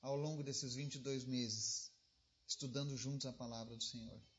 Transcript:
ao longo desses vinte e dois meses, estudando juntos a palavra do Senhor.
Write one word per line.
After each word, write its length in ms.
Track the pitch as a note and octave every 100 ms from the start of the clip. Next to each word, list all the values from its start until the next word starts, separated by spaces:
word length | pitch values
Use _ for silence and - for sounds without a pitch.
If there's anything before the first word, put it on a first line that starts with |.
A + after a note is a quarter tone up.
ao 140 | B2+
longo 300 | C#3+ D3+ D#3
desses 320 | C#3 C3 C3+ B2
vinte 180 | C#3+
e 60 | C#3+
dois 240 | C3 C3+
meses, 640 | B2+ B2+ A#2 G#2+ - - - - _ _ _ _ -
estudando 500 | - C#3 B2 C#3+ C3
juntos 300 | B2+ C#3 C3+
a 60 |
palavra 440 | B2 A#2+ A2+ A2+ A#2
do 60 |
Senhor. 400 | - B2 A2+ A2 -